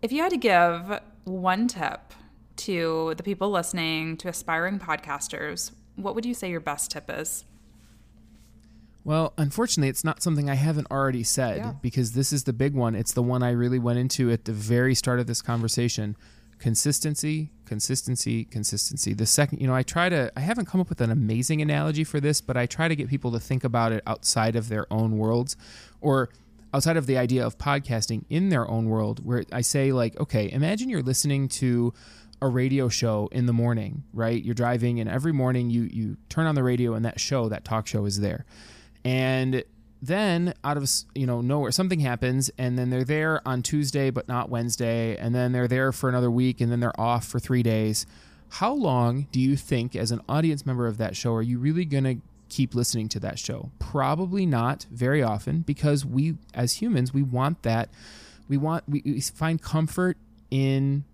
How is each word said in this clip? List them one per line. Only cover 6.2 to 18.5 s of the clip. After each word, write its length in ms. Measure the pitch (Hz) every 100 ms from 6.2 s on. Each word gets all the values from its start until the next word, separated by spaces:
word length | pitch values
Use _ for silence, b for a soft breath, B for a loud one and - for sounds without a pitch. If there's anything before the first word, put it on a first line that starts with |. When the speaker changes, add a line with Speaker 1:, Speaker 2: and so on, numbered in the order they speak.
| 233
Speaker 1:
you 80 |
say 160 | 233 190
your 100 | 170
best 300 | 156 143 -
tip 140 | 151 -
is? 360 | 151 156 - - - - - - - - - - - - - B B B B -
Speaker 2:
Well, 280 | 156 160 -
unfortunately, 520 | 147 175 240 - 135
it's 160 | - 160
not 180 | -
something 260 | 175 151 143
I 40 | 135
haven't 320 | 151 151 -
already 340 | 135 135 127
said 340 | 117 - 127 90
Speaker 1:
Yeah. 160 | - 135
Speaker 2:
because 320 | 123 131 117
this 180 | 120 135
is 140 | 143 131
the 80 |
big 200 | 117 139
one. 220 | 139 120 110
It's 160 | 113
the 100 | -
one 200 | 120 127
I 80 | 123
really 280 | 120 120 127
went 200 | 120 120
into 320 | 127 - 123
at 140 | 117 -
the 80 |
very 420 | 107 107 120 127 127
start 240 | - 123
of 80 | 120
this 140 | 120
conversation. 760 | - 117 113 - 120 - 107 107 B B B B
Consistency, 960 | 120 110 147 143 156 147 151 156 156 - -
consistency, 800 | 107 - 135 - 123 - 113
consistency. 680 | 110